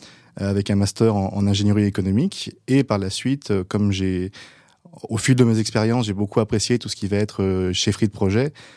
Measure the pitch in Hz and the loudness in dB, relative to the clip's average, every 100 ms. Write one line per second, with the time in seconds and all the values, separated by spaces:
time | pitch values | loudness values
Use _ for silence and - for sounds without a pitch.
0 | - - - - 98 98 98 101 101 - | -20 -20 -18 -6 -2 -2 0 0 0 2
1 | 113 104 95 101 101 101 101 104 104 98 | 2 2 0 0 0 2 2 2 2 0
2 | 95 101 190 - - - - 135 135 104 | 0 0 0 -4 -12 -10 0 2 2 0
3 | 95 - 127 139 - 98 92 104 104 98 | -2 -4 -4 -4 -2 -2 -2 0 0 0
4 | 95 90 92 - - - _ _ - - | -2 -2 -4 -10 -20 -20 _ _ -20 -18
5 | - 113 - 127 120 110 110 113 110 120 | -8 -4 2 4 6 4 0 0 2 0
6 | 107 98 104 - 107 110 - 123 107 - | 0 -2 -2 0 0 0 0 -2 -2 -8
7 | 98 101 104 - 95 92 92 90 - 101 | -4 -2 -2 -2 -2 0 -2 -2 -2 0
8 | 110 - 98 104 143 - - | -2 0 0 2 -2 -6 -20